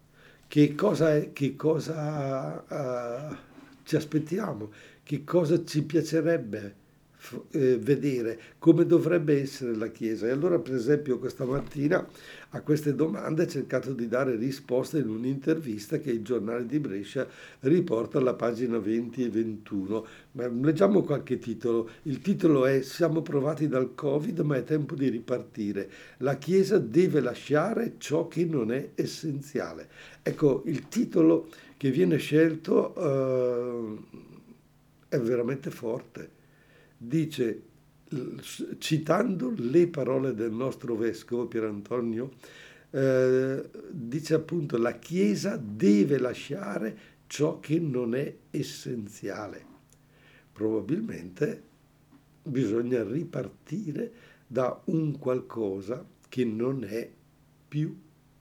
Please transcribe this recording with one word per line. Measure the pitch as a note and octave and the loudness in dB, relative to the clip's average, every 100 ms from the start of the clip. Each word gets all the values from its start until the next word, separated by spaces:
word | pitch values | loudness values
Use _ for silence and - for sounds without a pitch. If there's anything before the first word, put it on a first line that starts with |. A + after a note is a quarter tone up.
| _ _ - - - | _ _ -20 -20 -2
che | D3 D3 | 6 6
cosa | D3 G3+ D3+ D#3+ D3+ | 6 2 4 4 4
è, | - | 0
che | - C#3 - | -2 -2 0
cosa, | D3+ D#3 D#3 D#3+ D3+ D3+ C#3 C3+ D3+ E3 - D#3+ C3 B2 A#2+ A#2+ D3+ | 0 0 -2 -4 -4 -4 -2 -4 -4 -8 -8 -6 -4 -4 -6 -8 -8
eh, | C#3 - - - - | -12 -16 -20 -20 -20
ci | - D3+ | -2 -2
aspettiamo, | - D#3 D3+ F#3 G#3 A#2+ G#2+ - - - | 0 -2 0 -2 -4 -6 -10 -14 -20 -20
che | - C#3+ | -8 -6
cosa | - F3 D#3 E3+ | 2 2 4 2
ci | - D3+ | 2 -2
piacerebbe | - E3 D3+ D#3+ D#3 E3 A2+ G#2 G2+ - _ _ _ _ | 0 0 2 0 2 0 -2 -8 -10 -14 _ _ _ _
f-, | - B2 - | -14 -14 -6
eh, | D#3+ C3 A#2+ | 2 4 4
vedere, | G#2+ C3 C#3+ B2+ A2+ A2 - - | 4 2 2 0 -2 -4 -12 2
come | E3 D#3+ D#3 | 6 8 8
dovrebbe | E3 C#3+ F3 D3+ C#3+ | 6 6 2 4 2
essere | C3+ - B2 A2 | 2 -4 -4 -2
la | A2 | -4
Chiesa. | - A2+ G#2+ A2 | -4 -4 -2 0
E | |
allora, | C3+ F3+ E3+ | 0 2 0
per | A#2 | 0
esempio, | C3 A2+ D3 C#3+ A#2 | -2 2 2 2 -2
questa | B2+ - B2+ | -4 -4 -4
mattina | C#3 C#3 D3+ C#3+ F3+ - - - - - | -2 -4 -2 2 2 0 -12 -20 -20 -14
a | C3+ | -10
queste | - D3+ D3+ B2+ | 0 2 2 2
domande | D#3+ G3+ - D#3+ | 0 0 -2 0
ho | E3+ | 0
cercato | C#3 A#2 C3 B2+ | -2 -2 -2 -2
di | B2+ A#2 | -4 0
dare | B2 C3+ A2+ | 0 2 0
risposte | B2+ C3+ - B2 B2+ D#3 | -2 -4 -2 0 0 0
in | A2+ | 0
un'intervista | A2 B2+ C3+ D#3 D#3+ C#3+ G#2 - D3+ | -2 -2 -2 0 0 0 -8 -4 -4
che | C#3 | -2
il | A2+ | -4
giornale | G#2 A#2+ G2+ A#2+ A2+ | 0 -2 0 -4 -2
di | D3 | -2
Brescia | C#3+ G2 G2 C#3 B2 - - - | -2 -6 -6 -6 -6 -8 -20 -2
riporta | C3+ F3 - A2+ A2 D3 | 4 4 4 0 0 2
alla | B2+ | 2
pagina | - A2+ A2+ B2 A2+ | 2 -2 0 -2 0
venti | G2+ A2+ A#2+ B2 | 0 0 -2 -4
e | A#2+ | -2
ventuno. | G#2 A2 G#2+ - G2+ F#2+ A2 - - - | 0 -2 -4 -6 -6 -2 -4 -6 -16 -16
Ma | B2+ B2 | -6 -4
leggiamo | A#2+ C#3+ D3+ G3 G3 | 2 2 6 6 6
qualche | D3 C#3 - B2+ | 4 -2 -2 -4
titolo. | A#2 A2+ A#2+ A#2 A2 - | -2 -4 0 0 0 -8
Il | D#3 C3 | -6 -4
titolo | - F3 E3+ C#3+ C3 | 0 4 4 6 6
è: | C3+ | 2
"Siamo | C3 - E3 D#3+ | 0 0 0 2
provati | - C#3+ C#3 D#3 D3+ | 0 0 0 0 0
dal | B2+ B2 | 2 0
covid, | - D3 D3 F3 E3 | -2 -2 0 -2 -2
ma | D3 C3+ | 0 0
è | |
tempo | A#2+ D#3 C#3 C3+ | 0 -2 -2 0
di | C3 | 0
ripartire. | A2+ - B2 A2 - G#2 G2 F#2+ - - - | 0 -2 -4 -4 -4 -2 -2 -6 -12 -20 -4
La | B2+ C#3 | -2 -2
Chiesa | D3+ F#3+ F#3 G3 | 2 4 6 4
deve | A#2 C3 F3+ C#3+ | 4 4 4 4
lasciare | A#2+ A2+ - D3 F#3 A3+ A#3 - | 0 -4 0 2 2 0 -2 -6
ciò | - D3+ - | -2 -2 0
che | D#3 E3+ | 0 0
non | D3+ G#2+ | 2 0
è | B2+ C#3+ - | -2 -4 -4
essenziale." | - - D#3+ C#3 C3+ A#2 E2+ E2 D2+ - - - | -4 -4 -6 -6 -4 -4 -4 -8 -16 -20 -20 -6
Ecco, | - C#3+ D3+ B2+ - | -6 2 4 4 0
il | C#3 - | -4 -4
titolo | A3 A#3+ F3+ D#3+ E3 - - - - | -2 0 6 6 6 2 -14 -20 -4
che | C3+ | 0
viene | C3 F3+ D3 | 2 4 2
scelto, | - D3+ D#3+ D#3 - - - - | 4 4 4 2 0 2 2 -2
eh, | E3 C3+ C3 B2+ B2 A#2+ B2 A#2+ A2 G#2+ - - - - - - _ _ _ _ _ | 0 0 2 2 2 0 -2 -6 -8 -10 -14 -20 -20 -20 -20 -20 _ _ _ _ _
è | C#3+ | -2
veramente | A2+ B2 A#2 C3+ C#3 | 2 0 0 -2 -6
forte. | - A2+ B2+ - - - _ _ _ _ _ _ _ | -8 -6 -6 -8 -16 -18 _ _ _ _ _ _ _
Dice, | A#2 D#3+ D3+ - A#2 G#2 - _ _ _ _ | -2 0 0 0 -2 -2 -10 _ _ _ _
l-, | - - - | -8 -8 -10
s-, | - - - - | -12 -12 -10 -8
citando | - D#3 - F3+ A#3+ F3+ B3+ G#3+ | -2 -2 2 0 2 -2 -4 -4
le | A#2+ D#3+ E3+ | 2 4 4
parole | D3+ B2+ C3+ C3 A2 | 0 -2 0 0 -2
del | A#2 | -4
nostro | A2 C3 A2 B2 A2+ | -2 -4 -6 -6 -2
vescovo | A2+ G2 - A#2+ A#2 | -2 -4 -6 -4 -2
Pier | A2+ | -4
Antonio, | A2 G#2 G2+ B2 A#2 A2 C3+ - - - - - - | -4 -6 -6 -4 -2 -4 -6 -10 -20 -20 -20 -20 -8
eh, | C3+ C3+ C3 B2+ B2+ C3 C#3 - - - | 0 2 4 4 4 2 -2 -8 -14 -14
dice | E3 A#2 D3+ D3+ | -10 -6 -6 0
appunto: | D#3 - F3 D3 A#2+ | 0 0 -4 -2 0
"La | A#2+ A2+ | 0 -2
Chiesa | - F3 G#3 F3+ F#3 A3 | -6 0 2 2 -2 -4
deve | A2 G#2 F#3+ G#3 D#3+ C#3 | -8 2 6 6 6 4
lasciare | B2 - - E3 G2+ G#2 A2 - - _ _ | 0 -4 -8 -8 -6 -4 -4 -6 -16 _ _
ciò | - D3 - | -2 0 -2
che | - D#3+ | -2 0
non | D#3+ B2 A#2+ | 0 0 0
è | B2 D3+ - _ | -2 -4 -8 _
essenziale." | D#3 D3 - C#3+ A#2+ G2+ - G#2 F#2 G2+ - - - _ _ _ _ - - _ | -6 -6 -8 -8 -8 -8 -10 -8 -8 -10 -12 -18 -20 _ _ _ _ -20 -20 _
Probabilmente | - A2 A2 G2 F3 A3+ A2+ F2 F#2 D3 - - _ _ _ _ - _ _ | -2 0 0 0 -2 -2 -8 -10 -2 -2 -2 -14 _ _ _ _ -20 _ _
bisogna | E3 B2+ A2+ A2+ A#2+ B2 | -4 0 0 0 0 0
ripartire | G2+ C#3 D3+ C#3+ G2+ - - E3 F3+ D3 A#3 - - - _ | 0 -4 -4 -6 -8 -12 -10 -8 -6 -6 -6 -10 -20 -20 _
da | - B2 - - | -2 -2 -2 -2
un | D#3+ D#3 C3+ | 0 0 -2
qualcosa | B2+ B2+ - A#2 G#2 F#2+ G2 C3+ - _ _ | -2 -2 -4 -4 -2 -2 -6 -8 -10 _ _
che | C3 | -2
non | A#2+ A2 B2 C3+ | -2 0 -2 -2
è | G2+ A2+ - - _ _ _ _ _ | -6 -8 -8 -14 _ _ _ _ _
più | D3 D#3 - - _ _ _ | -4 -4 -6 -20 _ _ _